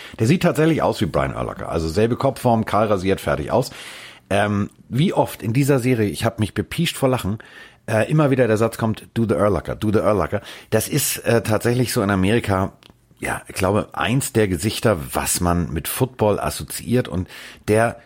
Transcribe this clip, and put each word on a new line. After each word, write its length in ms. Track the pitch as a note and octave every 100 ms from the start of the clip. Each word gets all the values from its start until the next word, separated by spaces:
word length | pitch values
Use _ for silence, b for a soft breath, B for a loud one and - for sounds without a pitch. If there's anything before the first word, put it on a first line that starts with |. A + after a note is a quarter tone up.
| B -
der 100 | A#2
sieht 160 | F3+
tatsächlich 380 | F3+ C#3+ D#3+ D3+
aus 200 | E2 A2+
wie 60 | F2+
Brian 280 | C#2+ C2+ A#1
Urlacher. 340 | A#1+ G1+ -
Also 200 | E2+ D#2+
selbe 260 | D#2+ A2+ A#2+
Kopfform, 500 | C3+ - B2 A#2 A2
kahl 220 | A2 A2
rasiert, 320 | G2+ F#2 F#2+
fertig 320 | - C#2+ C#2+
aus. 200 | G2 B2+ B B B B B -
Ähm, 400 | G2 G#2 G#2 G2+ - -
wie 260 | A#2+ E3
oft 300 | - C#3 -
in 80 | G#2
dieser 280 | A2+ C#3 C#3+
Serie, 300 | A#2 B2 G#2
ich 140 | D2+
hab 160 | A2+ -
mich 140 | G#2
bepiescht 420 | - F#2+ - E3+ -
vor 140 | C3+
Lachen, 300 | B2+ F#2 G#2+ B B B B -
äh, 240 | A2 G#2+
immer 220 | D3+ D3+
wieder 160 | C3 A#2+
der 80 | G#2+
Satz 220 | A2+ -
kommt, 320 | A2+ G#2 -
„Do 120 | - A2+
the 80 | G#2
Urlacher, 400 | G#2 E2+ C#2+ B1+
do 160 | G#2
the 80 | G2+
Urlacher.“ 420 | F2 G#2 D#2+ G2+ B B B
Das 180 | A2 -
ist, 300 | D3+ - - -
äh, 160 | A2+
tatsächlich 500 | A2 G#2+ A2+ A#2+ A#2+
so 100 | -
in 80 | G2+
Amerika, 640 | G2+ F#2 A#2 - F#2+ F#2+ - - - _ _
ja, 220 | - - -
ich 60 | -
glaube, 340 | F#2 G#2 -
eins 400 | - D#2+ B2+ -
der 160 | - G#2+
Gesichter, 500 | F2+ G2 - A#2 F#2+ C2+
was 300 | C#2+ C#2+ -
man 320 | F2 F2 D#2+
mit 160 | D2 -
Football 500 | - C3 - G#2+ G2+
assoziiert 680 | - - D#2 - - A#2+ B2
und 180 | F2+ F2+ B B B -
der 320 | G#2+ A#2 -